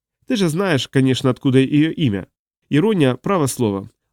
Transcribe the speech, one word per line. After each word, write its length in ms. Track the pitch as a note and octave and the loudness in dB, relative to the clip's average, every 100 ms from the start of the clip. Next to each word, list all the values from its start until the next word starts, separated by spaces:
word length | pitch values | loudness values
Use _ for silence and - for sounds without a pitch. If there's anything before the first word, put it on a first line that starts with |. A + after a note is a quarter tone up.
| _ _ - | _ _ -6
Ты 100 | B3 | -2
же 120 | F3+ | 0
знаешь, 400 | D#3 G3 C#3+ - | 0 0 -2 0
конечно, 400 | C3+ C3 B2 C3+ | 0 0 0 0
откуда 300 | - C#3+ B2+ | -2 2 2
её 320 | C3+ D3 D#3+ | 2 2 0
имя. 380 | E3+ D3 G2 - _ _ _ - | 0 -2 -4 -8 _ _ _ -4
Ирония – 460 | C#3 G3+ G3+ C3+ A#2+ | 0 2 2 2 0
право 300 | - F#3+ C#3 | -2 0 0
слово. 440 | - A2+ G2 G2+ _ _ | -2 -2 -2 -8 _ _